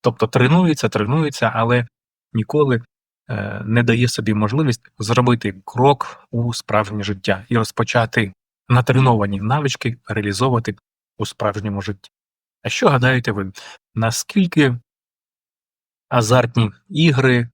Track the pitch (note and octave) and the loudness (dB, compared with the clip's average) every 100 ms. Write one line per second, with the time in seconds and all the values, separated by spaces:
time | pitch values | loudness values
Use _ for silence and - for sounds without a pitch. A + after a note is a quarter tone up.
0 | - A#2+ A2+ - B2+ E3 F3+ D3 A2+ G#2+ | -2 0 -2 2 2 4 2 0 -2 -2
1 | G#2 D3 D3+ C#3 A2+ A2+ A2+ B2 A#2+ _ | -2 -2 -2 -2 -2 0 0 0 -2 _
2 | _ _ _ A2+ G#2+ D3 C#3+ A#2+ A#2+ _ | _ _ _ -6 -2 0 2 0 -4 _
3 | _ _ _ A2 G2+ G#2 G#2 A2+ A#2+ A#2 | _ _ _ -8 -6 -8 -2 0 2 2
4 | B2 - A2 G#2 G#2 C3 D3+ A#2 _ _ | 0 0 -2 0 0 0 0 -2 _ _
5 | G#2 A#2+ B2+ A#2 G#2 F#2+ - - C3+ C#3+ | -2 2 2 2 -2 -8 -12 2 2 2
6 | - - _ A#2+ A#2 A2+ - G#2+ G#2 G#2 | -2 -14 _ -4 -4 -6 -4 -2 -2 -6
7 | G2 G2 - F#2+ G2+ A#2 A2+ - A2+ A#2+ | -6 -6 -2 -4 -2 -2 -2 -4 0 0
8 | A2+ - G2+ - _ _ _ B2 B2 B2+ | 0 -2 -2 -8 _ _ _ 0 4 2
9 | C3 A2+ G2+ G2 G#2+ C#3 C#3+ - A2+ A#2+ | 4 2 0 -4 -2 -2 -2 -4 -6 -8
10 | - A2 G#2 G2 C3 A#2+ A2+ G2+ _ _ | -6 -4 -4 -2 0 0 -2 -10 _ _
11 | _ _ A2 - G#2+ G2+ G#2 G2 F#2+ G2 | _ _ -10 -4 -4 -4 -6 -6 -8 -10
12 | - _ _ _ _ _ A2+ - G#3+ C#3 | -14 _ _ _ _ _ -8 0 2 4
13 | B2+ B2+ A#2+ G2+ F#2+ - - - _ - | 2 2 -2 -4 -6 -10 -20 -20 _ -4
14 | A2+ A2 - G3+ F3+ E3 C#3 A#2+ _ _ | -2 -2 -4 0 0 2 2 0 _ _
15 | _ _ _ _ _ _ _ _ _ _ | _ _ _ _ _ _ _ _ _ _
16 | _ B2+ A2 B2+ A#2 B2 A2 - _ A#2 | _ 0 4 2 2 0 0 -2 _ 2
17 | E3 C3+ C3 B2 A#2+ | 2 4 4 2 0